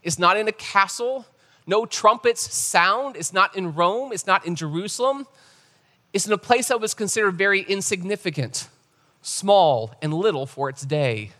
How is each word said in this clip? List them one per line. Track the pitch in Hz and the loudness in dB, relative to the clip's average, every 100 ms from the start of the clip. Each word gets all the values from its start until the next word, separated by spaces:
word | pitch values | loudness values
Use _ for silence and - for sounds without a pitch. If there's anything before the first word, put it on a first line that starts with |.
it's | 170 156 | -6 0
not | 175 202 | 2 2
in | 214 | 0
a | |
castle, | 214 - 202 190 - 240 262 233 _ _ _ - | -4 -2 0 0 -2 -4 -4 -10 _ _ _ -2
no | 202 226 | -2 -2
trumpets | - 214 226 240 233 - | 4 4 4 0 0 -4
sound, | - - 165 180 220 277 226 | -6 0 2 2 2 -4 -8
it's | 165 | -4
not | 185 196 196 | 2 0 0
in | 180 | -6
Rome, | 156 170 214 269 | 0 2 2 -4
it's | 202 - | -8 0
not | 190 170 | 0 0
in | 170 | -6
Jerusalem. | 160 156 202 - 254 277 277 _ _ _ _ _ _ _ _ | -6 -6 -6 -2 -2 -2 -8 _ _ _ _ _ _ _ _
It's | 202 190 | -6 -2
in | |
a | 208 | -2
place | - 247 254 | 2 2 2
that | 247 | -2
was | 214 | -2
considered | - 208 226 208 175 | -4 -4 0 0 2
very | 196 196 | 2 2
insignificant, | 190 196 - 202 180 208 185 151 120 - - _ _ _ _ _ | 0 -4 -2 -4 -4 -4 -4 -4 -6 -6 -12 _ _ _ _ _
small, | - - 196 202 165 127 113 - | -10 -6 4 6 6 2 -2 -6
and | 156 | -4
little | 156 214 151 135 | 0 0 0 -6
for | - 139 | -6 -6
its | 135 | -6
day. | 139 151 139 110 107 - | -4 0 0 -2 -8 -16